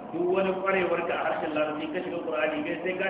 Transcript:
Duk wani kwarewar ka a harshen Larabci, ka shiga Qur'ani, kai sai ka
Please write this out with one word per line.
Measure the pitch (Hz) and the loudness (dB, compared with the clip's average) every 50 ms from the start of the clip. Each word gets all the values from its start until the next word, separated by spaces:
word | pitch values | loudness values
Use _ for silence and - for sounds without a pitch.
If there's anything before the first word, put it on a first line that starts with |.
| - - | -10 -6
Duk | 156 170 180 | -2 0 2
wani | 180 185 190 196 190 185 185 | 4 4 4 4 2 2 0
kwarewar | 190 196 185 185 175 165 170 170 165 | 0 2 2 2 4 2 2 0 0
ka | 156 147 | 0 0
a | 147 147 | 0 0
harshen | 160 151 - 160 156 151 | 0 0 0 -2 -2 0
Larabci, | 151 151 151 151 302 - | 0 0 0 0 -4 -4
ka | - 151 180 180 | -4 -4 -4 -4
shiga | 180 175 170 | -4 -4 -4
Qur'ani, | 160 160 156 151 156 156 151 151 151 | -4 -2 0 0 0 0 0 -2 -2
kai | 170 170 170 - | -2 -4 -2 -2
sai | 185 185 185 | -2 -2 0
ka | 190 | -2